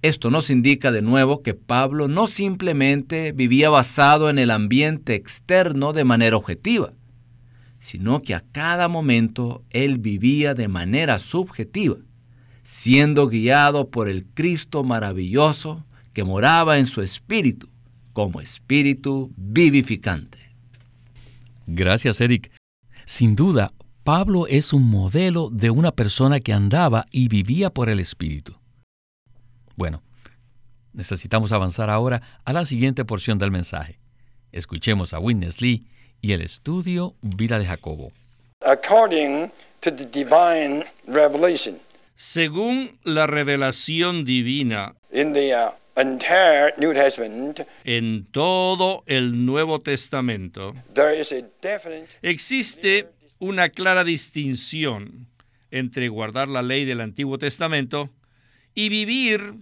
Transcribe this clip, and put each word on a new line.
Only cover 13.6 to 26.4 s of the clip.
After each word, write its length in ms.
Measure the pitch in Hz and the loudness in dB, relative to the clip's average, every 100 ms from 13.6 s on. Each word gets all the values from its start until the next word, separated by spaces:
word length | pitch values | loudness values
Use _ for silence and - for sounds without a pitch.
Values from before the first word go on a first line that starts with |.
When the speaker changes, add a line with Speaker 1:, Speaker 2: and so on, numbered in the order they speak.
| 143 147 135 | 4 2 -2
Speaker 1:
por 180 | 120 104 | -2 -4
el 160 | 95 | -4
Cristo 600 | 95 - 165 165 - 156 | -8 -4 -2 -2 -4 -4
maravilloso 1000 | 127 113 104 95 92 117 151 147 - - - - - | -2 -2 -2 -4 -2 2 2 2 -8 -12 -16 -20 -14
que 100 | - | -6
moraba 540 | 92 95 127 165 165 147 | -4 2 4 4 4 4
en 80 | 127 | 2
su 160 | - | -2
espíritu, 680 | 98 - - 220 147 - - _ _ _ _ | -8 -10 -4 0 0 -2 -10 _ _ _ _
como 260 | - 101 85 | -4 -4 -4
espíritu 920 | 135 - _ 139 139 135 139 135 131 - | -12 -18 _ 2 2 0 -2 -4 -6 -10
vivificante. 1040 | 95 113 170 139 123 113 - 85 71 - - _ _ - _ _ - - - - - - - | -4 4 6 6 2 -4 -4 -6 -8 -20 -20 _ _ -20 _ _ -20 -20 -20 -20 -20 -20 -10
Speaker 2:
Gracias, 560 | 85 92 110 131 107 | -2 2 2 2 2
Eric. 280 | 120 123 - _ _ _ _ - | 2 2 0 _ _ _ _ -20
Sin 320 | - - 117 104 | -10 2 4 4
duda, 360 | 175 147 98 - - _ | 4 4 0 -4 -20 _
Pablo 440 | - 160 196 190 170 | 0 0 2 0 2
es 260 | 139 151 | 0 2
un 120 | 147 | 4
modelo 680 | 123 104 95 127 185 170 151 | 4 4 2 2 0 0 -2
de 200 | 110 113 | 0 2
una 220 | 117 165 | 4 2
persona 480 | - 104 - 131 143 | 2 -2 2 2 2